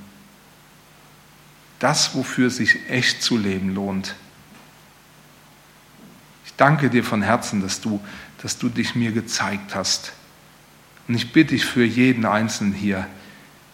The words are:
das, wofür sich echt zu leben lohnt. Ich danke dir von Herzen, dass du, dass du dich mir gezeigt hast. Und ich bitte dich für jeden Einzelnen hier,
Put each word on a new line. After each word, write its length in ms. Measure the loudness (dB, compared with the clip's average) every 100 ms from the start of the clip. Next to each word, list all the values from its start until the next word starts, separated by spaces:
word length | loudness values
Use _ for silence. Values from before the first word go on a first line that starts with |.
| -16 -20 -20 -20 -20 -20 -20 -20 -20 -20 -20 -20 -20 -20 -20 -20 -20 -2
das, 360 | 0 2 0 -2
wofür 340 | -2 2 2
sich 400 | 2 0 0 0
echt 320 | 0 0 0
zu 160 | 0 0
leben 380 | 0 -2 -2 -2
lohnt. 400 | -2 -4 -6 -10 -18 -20 -20 -20 -20 -20 -20 -20 -20 -20 -20 -20 -20 -20 -20 -20 -20 -20 -20 -20 -20 -20 -6
Ich 100 | 4
danke 340 | 4 4 2
dir 140 | 2
von 180 | 0 0
Herzen, 400 | 2 0 0 -4
dass 200 | -2 -4
du, 180 | -4 -4 -6 -16 -18 -12
dass 140 | -10 -4
du 120 | -4
dich 240 | -2 -2
mir 180 | 0 0
gezeigt 600 | 0 -2 -2 -2 -4 -6
hast. 400 | -4 -2 -2 -6 -16 -20 -20 -20 -20 -20 -20 -20 -12 -4
Und 80 | -2
ich 160 | 2
bitte 240 | 4 4 2
dich 100 | 0
für 180 | 2
jeden 420 | 2 4 4 4 2
Einzelnen 480 | 2 0 -2 -2
hier, 340 | -2 -2 -2 -6 -12 -20 -20 -20 -20 -20